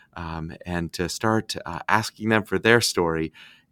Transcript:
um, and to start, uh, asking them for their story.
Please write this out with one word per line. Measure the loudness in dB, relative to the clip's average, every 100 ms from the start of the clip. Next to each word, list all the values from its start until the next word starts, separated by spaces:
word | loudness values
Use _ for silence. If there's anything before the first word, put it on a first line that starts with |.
| _
um, | -12 -10 -8 -10 -10 -6
and | -4 -4
to | -4 -4
start, | -2 0 0 -2 -8
uh, | -10 -8 0
asking | 0 0 -4 2
them | 2
for | 2 2
their | 4 4
story. | 4 2 0 0 -4 -8 -20 _ _